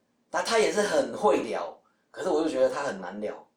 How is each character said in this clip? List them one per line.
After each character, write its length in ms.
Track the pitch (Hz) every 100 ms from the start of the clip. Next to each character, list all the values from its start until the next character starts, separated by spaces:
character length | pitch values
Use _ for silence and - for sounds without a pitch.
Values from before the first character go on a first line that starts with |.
| _ _ _
但 120 | 165 202
她 120 | 226
也 140 | 196
是 100 | 196
很 320 | 190 156 120
会 300 | 113 208 -
聊， 340 | 113 95 - - _ _ _
可 140 | -
是 60 | 185
我 120 | 156
就 60 | 160
觉 140 | 131
得 80 | 131
她 140 | 143
很 180 | 139 98
难 180 | 90 104
聊。 260 | 104 - -